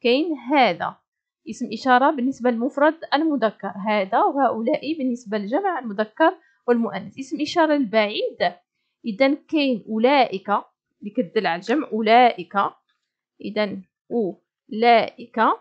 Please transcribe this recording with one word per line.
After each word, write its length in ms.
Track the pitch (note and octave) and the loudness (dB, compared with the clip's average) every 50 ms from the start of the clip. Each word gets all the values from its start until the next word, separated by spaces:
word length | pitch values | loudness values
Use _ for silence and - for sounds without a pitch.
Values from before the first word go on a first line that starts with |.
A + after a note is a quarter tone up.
كاين 320 | _ A#3+ A#3+ C4+ D#4+ F#4 D#4 | _ 2 2 2 0 -2 -4
هذا 600 | C4 A#3 A#3+ D4 D4 B3+ G#3+ F3 F3+ F3+ E3+ F#3+ _ _ _ _ _ _ _ _ _ _ - | -8 -4 0 2 4 4 2 2 -2 -6 -8 -8 _ _ _ _ _ _ _ _ _ _ -16
اسم 200 | G#3+ - B3 - - | -12 -10 -10 -10 -10
إشارة 380 | - - C4 B3+ B3 - C#4+ | -6 2 4 4 4 4 2
بالنسبة 380 | D#4+ C#4 A#3+ C4 C4 - A3+ B3 | 0 0 -2 -4 -4 -2 -2 -2
للمفرد 460 | B3 A3+ A#3 C#4+ - - C#4 D#4 D#4 D#4+ - - - | 0 0 -2 -4 0 2 2 2 2 0 -6 -2 -2
المذكر، 600 | C#4 D#4+ D#4+ D4 C4 A3 G#3+ G3+ _ - F#3+ F#3+ G3+ F#3+ A3 | 0 0 0 0 0 0 -2 -2 _ -10 -10 -10 -6 -4 -2
هذا 320 | G#3+ G#3 G3 G3 G3+ C4 | 0 0 0 0 0 2
وهؤلاء 760 | E4+ G4+ C#4 C#4 C4+ A#3 - A3 A3+ A3+ D4+ - - C4+ E4 E4 | 2 2 2 2 0 0 0 0 -2 -2 -2 -2 -2 -6 -6 -4
بالنسبة 400 | C4 C4 A#3+ A#3+ B3 G3+ G3+ G#3+ | -2 -4 -4 -4 -6 -6 -6 -6
للجمع 420 | G3+ G3 A#3 D#4 G4 G4 F4 D#4 | -4 -2 -4 -2 -2 -2 -4 -4
المذكر 580 | C#4 A#3 G3+ G3 G#3+ G#3+ _ - D#4+ E4 F4+ - _ _ _ _ _ - | -6 -8 -4 -4 -6 -6 _ 2 2 2 2 0 _ _ _ _ _ 0
والمؤنث. 520 | A#3+ A#3 A#3 - - F3+ - F#3+ - - | 0 0 0 -4 -6 -8 -12 -14 -14 -14
اسم 220 | C4+ - E4 C4 | -12 -10 -6 -6
إشارة 340 | D4+ D4 - F4 D#4+ D#4 D4+ | -6 -4 2 2 2 2 2
البعيد، 800 | D4 C4+ G3+ G3 A3 G#3+ G3+ G#3+ D#4 B4+ A#4+ C#4 - G3+ F3 F3 _ _ _ _ _ _ _ _ _ _ | 0 0 0 2 0 0 2 -2 -4 -4 -4 -2 -2 -2 -2 -2 _ _ _ _ _ _ _ _ _ _
إذا 280 | A#3 G#3 F#3+ C4+ C4+ C#4+ | -8 0 2 2 2 2
كاين 520 | C#4+ _ _ - D#4 C#4+ C4+ B3+ G3 - - | 0 _ _ -2 0 2 2 0 -2 -4 -6
أولئك 600 | A3 A3 A3 B3 C#4+ C#4+ B3 - - G3 - - | -6 0 2 4 4 4 2 2 0 -8 -4 -2
اللي 640 | G3+ A3+ - _ _ _ _ _ _ _ - G#3 - - | -2 -2 -4 _ _ _ _ _ _ _ -16 -8 -4 -4
كتدل 300 | G#3 E3 _ A3 G3+ F3 | -4 -2 _ -2 -2 -2
على 140 | E3 F3 | -4 -4
الجمع، 280 | G3 - A#3 D#4 C#4 - | -2 -2 -2 -2 -2 -4
أولئك، 640 | - A3 A3+ G#3 A3 A#3+ B3+ A#3+ - - E3+ _ - G3 G3+ - - _ _ _ _ _ _ _ _ _ _ _ _ _ | -4 -2 2 4 6 6 6 6 4 0 -10 _ -2 -2 -2 -2 -4 _ _ _ _ _ _ _ _ _ _ _ _ _
إذا 360 | - G#3 G#3 G#3+ G#3+ G3+ G3 G3 F#3 _ _ _ _ _ | -12 -8 -4 -4 -4 -4 -4 -10 -14 _ _ _ _ _
أولئك. 1300 | A#3+ A#3+ A3 F3 D#3+ _ _ _ _ _ _ _ B3+ G#3 A3+ A#3+ A#3+ A3+ F3 - - - A3+ - _ A3+ A3 B3+ F#4 A#4 | -2 -2 -2 -2 -4 _ _ _ _ _ _ _ -6 0 4 6 6 4 4 0 -6 -14 -20 -10 _ 0 0 0 0 -2